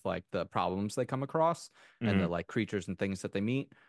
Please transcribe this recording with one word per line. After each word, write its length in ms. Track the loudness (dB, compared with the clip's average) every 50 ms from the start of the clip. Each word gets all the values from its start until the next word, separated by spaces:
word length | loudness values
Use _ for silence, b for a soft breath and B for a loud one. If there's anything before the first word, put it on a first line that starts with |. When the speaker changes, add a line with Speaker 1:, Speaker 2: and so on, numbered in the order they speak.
| -2
Speaker 1:
like, 180 | -2 -2 -2 -4 _
the 140 | -4 -4 -4
problems 480 | -2 0 0 0 2 0 0 -2 -2 -2
they 100 | -2 -2
come 200 | -2 -2 -4 -4
across 480 | -2 2 2 4 4 2 0 -4 -12 b b b b b b
and 200 | 0 2 4 4
the, 60 | 4
Speaker 2:
Mm-hmm. 60 | 2
Speaker 1:
like, 160 | 2 -2 -2 -2
creatures 400 | 0 0 0 0 -2 -4 -4 -4
and 100 | -2 -2
things 240 | 0 -2 0 -2 -4
that 80 | -4 -2
they 80 | 0
meet. 320 | 0 0 0 0 -2 -4 b b b